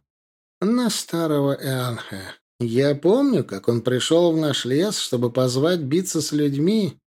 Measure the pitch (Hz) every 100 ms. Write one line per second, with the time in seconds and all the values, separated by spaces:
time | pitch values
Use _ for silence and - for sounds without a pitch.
0 | _ _ _ _ _ _ 196 247 233 -
1 | - 170 160 147 139 135 143 131 123 113
2 | - 98 95 - _ - 117 120 143 143
3 | 175 240 285 185 113 98 - 117 123 123
4 | - 165 175 160 151 131 120 143 208 190
5 | - 123 120 131 127 127 160 180 131 170
6 | 185 160 - 147 147 139 170 220 180 -